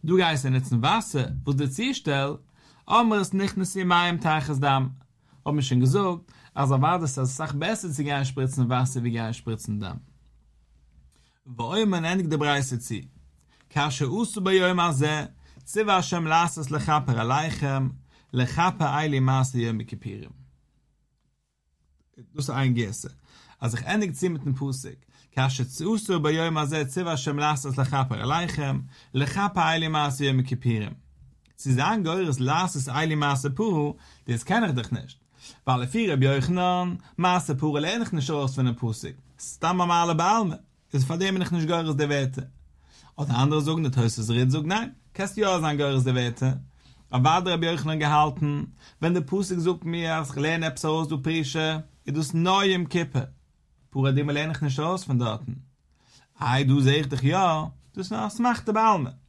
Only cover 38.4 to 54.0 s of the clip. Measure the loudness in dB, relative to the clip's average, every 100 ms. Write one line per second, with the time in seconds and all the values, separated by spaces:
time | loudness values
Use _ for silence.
38.4 | -2 0 0 0 -4 -6 -10 -16 -20 _
39.4 | -16 -4 -2 0 2 2 2 2 2 2
40.4 | 0 -4 -14 _ _ -2 0 0 0 0
41.4 | 0 -2 0 0 0 0 0 0 -2 -4
42.4 | -12 -18 -20 _ _ -20 -20 -8 -2 2
43.4 | 4 2 0 0 0 2 0 0 0 2
44.4 | 2 2 0 -2 -4 -10 _ -8 -6 0
45.4 | 2 2 0 0 2 2 2 2 0 0
46.4 | -2 -2 -8 _ -20 -20 _ 2 4 4
47.4 | 2 0 0 0 -2 0 2 4 4 2
48.4 | -2 -2 -6 -12 -20 _ 0 0 0 -2
49.4 | -2 0 0 -2 -4 -4 -2 -2 -4 -2
50.4 | 0 0 -2 -4 -2 0 0 -2 -2 -2
51.4 | -2 -2 -2 -2 -6 _ -6 -2 0 0
52.4 | 2 4 4 2 0 -2 0 -2 -4 -10
53.4 | _ _ _ _ _ -2